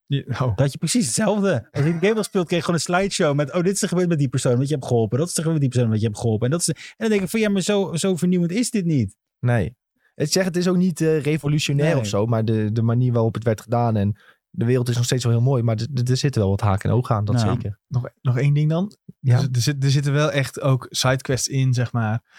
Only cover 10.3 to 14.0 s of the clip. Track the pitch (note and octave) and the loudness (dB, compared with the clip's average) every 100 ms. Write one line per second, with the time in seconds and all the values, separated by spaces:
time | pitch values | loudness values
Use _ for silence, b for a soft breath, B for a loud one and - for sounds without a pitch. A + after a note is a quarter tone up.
10.3 | F3+ F#3+ E3+ F3+ F3+ F#3 D#3 D#3+ D#3 C#3 | 0 0 0 0 2 2 0 0 2 0
11.3 | D#3 C#3+ D3+ - C#3+ D#3+ D#3 G#2+ G2+ A2+ | -2 0 -2 0 0 2 2 0 0 0
12.3 | A#2 A2 A2 G#2+ A2 A2+ A#2 B2 A#2+ A2+ | 0 2 0 0 0 2 2 2 2 0
13.3 | A2 A2+ G#2+ - A#2 A#2+ A2 | 0 -2 -2 -2 0 2 2